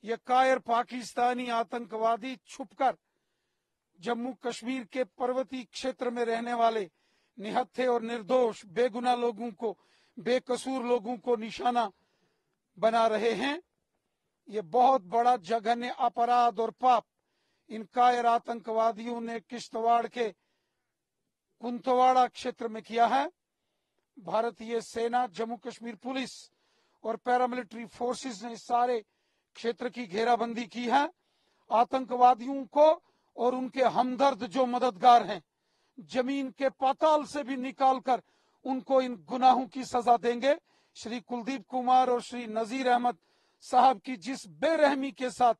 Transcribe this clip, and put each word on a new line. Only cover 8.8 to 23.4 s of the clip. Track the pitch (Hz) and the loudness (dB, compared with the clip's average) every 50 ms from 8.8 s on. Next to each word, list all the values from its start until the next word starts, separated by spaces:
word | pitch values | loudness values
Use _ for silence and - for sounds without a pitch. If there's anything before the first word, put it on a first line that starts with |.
| 240 254 196 240 247 247 247 | 0 0 0 0 0 0 0
लोगों | 240 240 240 233 196 233 240 | 2 0 -2 -2 -4 -8 -10
को, | 202 _ 240 220 190 _ _ _ _ _ _ _ _ - | -10 _ -6 -6 -6 _ _ _ _ _ _ _ _ -10
बेकसूर | 180 190 247 254 - - 247 233 - 254 262 262 233 | -4 -2 -2 -2 0 -2 -6 -6 -4 -6 -6 -4 -2
लोगों | 240 247 240 190 214 247 214 | 0 -2 -2 -2 -4 -10 -8
को | _ 240 240 | _ -2 -2
निशाना | 220 220 226 180 - 381 247 240 240 233 202 - _ _ _ _ _ _ _ _ _ _ _ _ _ _ _ _ - | -2 -2 -10 -10 -4 -4 -2 0 0 -2 -2 -6 _ _ _ _ _ _ _ _ _ _ _ _ _ _ _ _ -2
बना | 175 220 226 233 226 226 | -2 0 2 2 2 2
रहे | 214 214 208 233 226 | 0 0 0 -2 -2
हैं। | 185 247 277 285 349 _ _ _ _ _ _ _ _ _ _ _ _ _ _ _ _ _ - | -2 -4 -4 -4 -6 _ _ _ _ _ _ _ _ _ _ _ _ _ _ _ _ _ -10
ये | 208 214 | -10 -10
बहुत | 202 156 160 240 254 262 269 262 180 180 | -10 -2 2 4 4 6 4 2 0 -2
बड़ा | 180 233 240 240 254 | -2 2 2 2 2
जघन्य | 247 175 160 226 233 202 214 240 240 240 247 - - | 0 0 -4 -4 -2 0 -2 -2 -2 -4 -10 -4 -2
अपराध | 262 240 - - 233 240 247 240 240 240 220 185 | -2 -2 0 0 0 2 2 2 2 2 0 -2
और | 226 220 | -4 -4
पाप | - _ 240 254 247 220 - _ _ _ _ _ _ _ _ _ _ _ _ _ | -4 _ 2 2 2 2 0 _ _ _ _ _ _ _ _ _ _ _ _ _
इन | 247 220 220 - _ | -12 -12 -12 -8 _
कायर | 254 247 247 247 240 233 | 2 4 4 4 2 2
आतंकवादियों | 233 233 233 - - 240 233 180 220 220 220 220 226 226 202 226 240 240 233 | 2 0 0 -2 -6 -10 -10 -8 -6 -2 0 0 0 -2 -4 -8 -8 -8 -8
ने | 233 226 233 233 | -8 -8 -10 -10
किश्तवाड़ | - _ 254 233 - - - 226 226 233 233 233 233 226 | -12 _ -14 -14 -14 -10 -8 -4 0 2 2 2 0 -2
के | _ 247 233 220 180 _ _ _ _ _ _ _ _ _ _ _ _ _ _ _ _ _ _ _ _ _ _ _ _ _ | _ -4 -4 -4 -6 _ _ _ _ _ _ _ _ _ _ _ _ _ _ _ _ _ _ _ _ _ _ _ _ _
कुंतवाड़ा | - 233 247 240 - 262 254 247 254 254 254 254 247 247 | -10 -10 -10 -6 -2 0 2 4 6 6 6 4 4 2
क्षेत्र | _ - - 254 233 _ 247 226 | _ -8 -10 -10 -8 _ -10 -10
में | 214 220 185 | -10 -10 -12
किया | - 214 233 233 226 | -6 2 2 2 4
है। | 233 269 285 339 _ _ | 4 0 0 -2 _ _